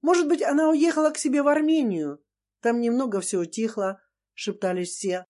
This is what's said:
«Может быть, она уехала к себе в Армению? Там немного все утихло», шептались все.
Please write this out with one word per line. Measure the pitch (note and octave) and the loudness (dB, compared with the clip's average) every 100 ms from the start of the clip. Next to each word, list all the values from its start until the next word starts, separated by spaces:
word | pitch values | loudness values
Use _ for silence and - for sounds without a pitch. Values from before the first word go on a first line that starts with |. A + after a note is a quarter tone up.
«Может | D4 F4 D4+ | 4 2 2
быть, | E4 | 0
она | - C#4+ D#4 | 2 2 4
уехала | D#4 E4 D#4 D#4 | 4 2 2 0
к | D4+ | 0
себе | D4+ C#4+ | -2 2
в | C#4+ | 2
Армению? | D4 D4+ D#4+ B3 F3 D3 C#3+ _ _ _ _ | 2 2 2 2 -2 -4 -8 _ _ _ _
Там | A#3 A#3+ | -2 0
немного | A#3 A#3+ C4 G3+ | 0 0 0 -2
все | F3+ F#3+ | -2 -4
утихло», | E3+ - A3 A3 F#3+ F#3+ _ _ _ | -4 -4 -4 -2 -4 -6 _ _ _
шептались | - - G3+ F#3+ F#3 F3 | -12 -10 -4 -4 -4 -6
все. | - G3 F3+ F3+ | -6 -6 -6 -8